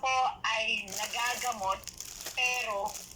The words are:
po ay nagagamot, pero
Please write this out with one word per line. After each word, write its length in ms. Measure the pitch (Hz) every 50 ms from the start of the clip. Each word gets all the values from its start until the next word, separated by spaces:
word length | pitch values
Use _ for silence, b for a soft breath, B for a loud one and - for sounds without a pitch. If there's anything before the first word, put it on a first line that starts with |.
| -
po 120 | 269 262 254 254 - - - -
ay 400 | 220 226 220 220 220 220 - 208 190
nagagamot, 880 | 190 - 214 214 - 240 240 247 247 208 - 247 233 214 190 190 190 185 - - - - - - - - - - -
pero 560 | 262 254 247 247 247 240 220 208 196 202 214 - - - - -